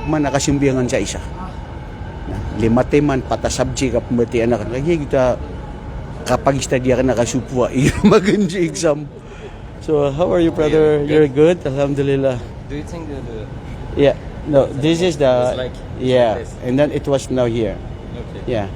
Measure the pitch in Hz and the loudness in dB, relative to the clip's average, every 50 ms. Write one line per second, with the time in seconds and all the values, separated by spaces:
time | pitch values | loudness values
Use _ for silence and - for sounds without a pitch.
0 | 120 139 156 151 147 139 135 139 - 151 139 143 139 139 131 131 127 120 127 110 | -2 0 0 0 0 0 0 0 0 0 2 2 2 2 2 2 0 0 0 0
1 | 101 - - 92 - - - - - - - - - - - - - - - - | 0 -2 -4 -6 -8 -8 -10 -10 -10 -10 -10 -10 -12 -12 -12 -12 -12 -12 -12 -12
2 | - - - - - - 95 - - - - 107 110 113 113 127 127 - - 147 | -12 -12 -10 -10 -10 -8 -8 -6 -6 -6 -2 0 2 4 4 4 4 4 4 2
3 | 147 147 135 127 - - 117 - - 117 - - 127 131 123 - 135 123 113 117 | 4 2 2 0 -2 -2 -2 -2 -2 -2 -2 -2 -2 -2 -2 -2 -2 0 0 0
4 | - - 127 117 117 113 - 117 113 117 123 104 104 110 120 127 143 170 175 160 | -2 0 0 0 0 2 0 0 2 2 2 0 -2 -4 -4 -2 0 0 0 0
5 | 143 117 - 135 127 127 113 - - - - - - - - - - - - - | 0 0 0 2 2 2 0 0 -4 -8 -10 -10 -12 -12 -12 -12 -12 -10 -10 -10
6 | - - - - - - 123 - - 139 139 135 - - 147 131 127 127 123 117 | -10 -10 -10 -8 -4 -2 -2 0 2 2 0 0 0 -2 -2 0 2 2 2 2
7 | 131 131 117 110 120 117 - 127 - - 135 123 120 - - 127 139 147 - - | 2 2 2 0 0 0 0 -2 -4 -2 -2 -2 0 0 0 2 2 2 2 4
8 | - 214 220 208 180 202 156 208 202 165 175 196 170 160 147 143 165 160 143 151 | 6 6 6 6 6 4 2 2 2 0 0 0 -2 -2 -2 0 0 0 0 0
9 | 151 139 - - - - - - - - - - - - - - - - 156 147 | -2 -10 -12 -16 -16 -16 -16 -14 -14 -14 -14 -14 -16 -16 -14 -10 -4 0 2 2
10 | 143 143 135 147 180 - 185 180 170 165 143 160 156 151 147 156 156 151 151 147 | 2 2 2 2 2 2 4 4 2 2 2 2 2 4 4 4 4 4 4 2
11 | 143 147 151 151 151 143 127 143 151 165 180 175 - 147 131 139 143 139 139 139 | 2 4 4 6 6 6 6 6 6 6 6 4 0 -2 0 0 0 0 2 0
12 | 139 139 139 135 135 135 127 123 123 - - - - - 139 147 156 - 170 170 | 2 2 2 2 2 2 0 -2 -4 -10 -12 -12 -12 -10 -10 -10 -10 -10 -10 -10
13 | 165 143 143 131 123 117 113 110 104 - - - - - - - - - - 143 | -10 -10 -10 -10 -10 -10 -10 -10 -10 -10 -12 -12 -12 -12 -10 -10 -10 -6 0 2
14 | 139 135 113 - - - - - - - 147 135 127 - 131 135 135 160 170 165 | 4 4 2 2 -4 -12 -12 -8 -4 2 4 4 4 4 2 0 0 2 2 2
15 | 180 185 156 139 143 127 127 123 123 123 123 127 127 123 - - - - - - | 2 0 2 2 2 4 4 4 2 2 0 -2 -4 -6 -8 -10 -12 -12 -8 -4
16 | 127 127 127 123 120 113 101 95 - - - - - 127 123 135 147 151 143 147 | 0 4 4 6 6 4 2 0 -4 -8 -10 -8 -4 0 2 2 2 2 2 -2
17 | - 143 139 131 - - 127 127 123 120 113 120 110 98 92 - - - - - | -2 0 0 0 0 0 0 0 0 2 0 0 -2 -2 -4 -6 -8 -12 -12 -12
18 | - - - - - - - 104 - - 123 107 101 95 - | -12 -12 -12 -12 -12 -12 -12 -10 -6 -4 -2 -2 -2 -4 -6